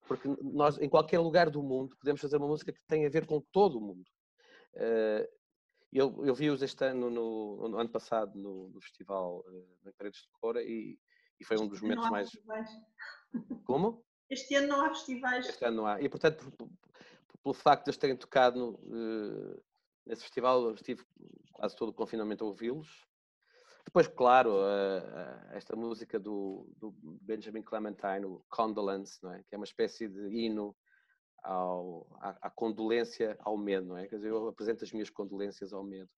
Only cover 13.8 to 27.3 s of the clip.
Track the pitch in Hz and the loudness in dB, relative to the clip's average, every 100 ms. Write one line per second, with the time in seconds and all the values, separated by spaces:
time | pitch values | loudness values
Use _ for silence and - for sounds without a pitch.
13.8 | 208 226 _ _ _ 262 - 277 285 277 | 2 -2 _ _ _ -10 0 2 4 2
14.8 | 320 311 - 247 262 247 254 - 120 113 | 2 -2 -8 -4 -2 -2 -4 -2 0 0
15.8 | 107 104 143 - 160 156 139 - 117 - | 0 0 -2 2 2 2 -14 -16 -18 -18
16.8 | _ - - - _ - 139 127 151 143 | _ -20 -20 -20 _ -8 -6 4 6 6
17.8 | 135 - 139 127 - 135 123 123 120 98 | 4 0 0 0 0 6 6 4 -6 -6
18.8 | - 113 113 110 104 107 50 50 _ _ | -10 -6 -4 -4 -4 -6 -10 -14 _ _
19.8 | _ _ - 113 - - 127 127 117 104 | _ _ -12 -10 -6 0 4 4 2 -4
20.8 | - 113 - _ - - _ - 101 - | -8 -10 -10 _ -20 -20 _ -6 -6 -4
21.8 | 113 101 107 113 104 101 110 98 117 147 | -6 -4 -4 -2 -4 -4 -6 -4 -6 -6
22.8 | 156 - _ _ _ _ _ _ - - | -10 -20 _ _ _ _ _ _ -20 -20
23.8 | - 131 - - 123 127 123 98 98 101 | 4 6 6 6 10 10 10 6 6 4
24.8 | 98 95 52 64 67 - - 98 - 110 | 2 0 -4 -10 -12 -14 -14 -14 -8 -6
25.8 | 117 110 113 110 98 101 98 98 - - | -4 -6 -4 -6 -4 -4 -4 -8 -12 -16
26.8 | 107 98 78 87 95 | -16 -14 -18 -16 -8